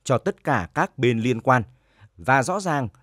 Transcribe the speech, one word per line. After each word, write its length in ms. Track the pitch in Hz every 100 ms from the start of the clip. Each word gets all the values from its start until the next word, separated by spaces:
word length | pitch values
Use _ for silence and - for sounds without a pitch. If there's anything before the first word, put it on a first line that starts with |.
cho 140 | - 120
tất 260 | 196 -
cả 260 | - 123 87
các 240 | - 185 -
bên 220 | 123 113
liên 220 | 120 113
quan. 220 | 131 127 - _ _ _ - -
Và 260 | 85 135
rõ 160 | 127 208
ràng, 280 | 185 147 117 -